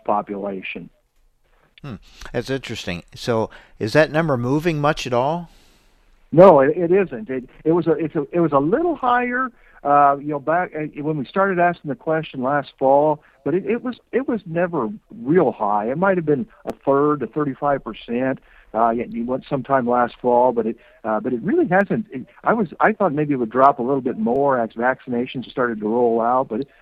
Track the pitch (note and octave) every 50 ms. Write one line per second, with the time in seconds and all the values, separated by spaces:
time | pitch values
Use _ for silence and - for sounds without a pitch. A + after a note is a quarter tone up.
0 | - - G#2 G#2 G2+ - G2+ G2 G2+ G2+ G2 F#2 - - - - F2 - - _
1 | _ _ _ _ _ _ _ _ _ _ _ _ _ _ _ - - A#2 G#2 -
2 | - - - - - - - B2 A2 C3 C3+ C3 - - A2+ - - G2 F2 E2+
3 | - _ - - - B2+ A#2 A2+ G#2+ - - - - _ - - A2 A2 - D3
4 | D#3+ C3+ C#3+ D#3 E3 D#3 C3+ A#2+ A#2+ B2 C#3 D#3 D#3 F3+ D#3+ D3 C#3+ D3 - -
5 | - B2 B2 A#2+ B2+ C#3+ E3 F3 E3+ - - _ _ _ _ _ _ _ _ _
6 | _ _ _ _ _ _ C#3+ D#3+ F#3 G3 D#3+ C#3 C3+ D3 D#3 F3+ F3 E3 F#3 G3+
7 | F#3+ D#3 C3+ A2 A2 A2+ C3 C3 B2 - - - - D#3 E3+ F3 D#3 E3 D#3 D3
8 | E3 D3+ - D#3 C#3 - - F3 E3+ D#3 D3+ C#3 C#3+ D#3+ A3 D#4 F4 F4 D4+ -
9 | C4 B3 B3 B3 B3 B3 B3 B3+ C4 A#3+ - _ - - - - - C#3+ C#3+ C#3+
10 | C#3+ C#3+ C#3+ C#3+ C#3+ D3 D3+ C#3 B2+ D3+ D#3+ F3+ F3+ - - D#3 D#3 D3 C#3+ D3
11 | C#3+ D3+ D#3 D3 A#2+ - - G3 G3 G3 F#3 F3 F3 F3 F3 - - D3+ B2+ -
12 | - D#3+ D#3+ D#3+ D#3+ - - C3+ B2 C3+ D3 C#3+ C3 - - - C#3 C3 C3+ C#3+
13 | D3+ D#3 D3+ D3+ _ _ _ _ - C#3 D#3 G3 F#3 - A3+ A#3+ A3 B3+ A3+ -
14 | _ _ - A#3 C4+ C#4+ B3 G3 - E3+ D#3+ E3+ F3+ F3 E3+ D3+ A#2 G#2+ G#2 -
15 | - _ - A2+ A#2 C3 E3 F3+ D3+ A#2+ G#2 - G#2+ G2+ G#2 G#2 G#2+ A#2 C3+ E3
16 | F#3+ G3+ F#3+ F3+ D#3+ D3 D3 B2+ G#2+ - - _ - A#2+ - - _ C#3 C3+ C#3
17 | D3 D3+ D3+ C#3+ B2 A2 - D#3 D3 C#3 B2 - C#3+ C#3+ C#3 C3 - A2+ G#2 -
18 | - - A#2 B2 C3 C3 C3 - _ _ _ - _ _ - A2 A#2 A#2 A2+ A#2+
19 | G#2+ G2+ A2+ A#2 A#2 B2 B2+ C3+ - - D3 C3+ B2+ - C3+ C3+ A#2+ A#2+ A#2+ B2
20 | A#2+ A2+ - - - B2 A#2+ A#2+ B2 B2+ A#2 A#2 G#2+ A2+ A2+ - _ _ _ _
21 | - A2 A2 G#2+ G#2+ B2+ B2+ A2+ A#2+ F#3+ D#4 F4+ D#4+ E3+ F3+ G3 G3+ - E3+ A#2
22 | - - - B2+ - - _ - - D3 G#3 A#3+ G3 D3 - - D3 G3 A3 -
23 | G3+ E3+ C3+ D3 D3+ C#3+ C#3+ B2+ A#2+ A2 A#2 B2+ C3 - A#2 - A#2 B2+ C#3 C3+
24 | B2 B2+ - A2+ A2 A2+ A#2+ C#3 C#3+ C#3 C3 B2 A2+ G#2+ - A2+ A#2+ B2+ C3 -
25 | - C3 A#2+ A#2 B2+ B2+ - C3+ A2 - - C3+ B2 A#2 A2+ G#2+ G#2 G#2+ A2+ B2
26 | B2 A#2 A2+ A#2 A2+ A#2+ B2 C3 C3+ - A2 A#2+ C#3 - _ _